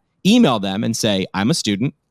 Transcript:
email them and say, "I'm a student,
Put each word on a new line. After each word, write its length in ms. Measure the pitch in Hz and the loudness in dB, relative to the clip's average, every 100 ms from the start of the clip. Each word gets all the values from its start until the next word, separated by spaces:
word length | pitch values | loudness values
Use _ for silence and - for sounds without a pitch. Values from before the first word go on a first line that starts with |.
| _ _ - | _ _ 2
email 340 | 247 226 117 | 4 4 2
them 240 | 98 95 | -2 -4
and 120 | 117 113 | -4 -2
say, 300 | 117 95 95 | -2 0 -2
"I'm 160 | 92 107 | -2 -2
a 40 | 165 | -2
student, 380 | - 101 135 - _ | -2 -2 -4 -6 _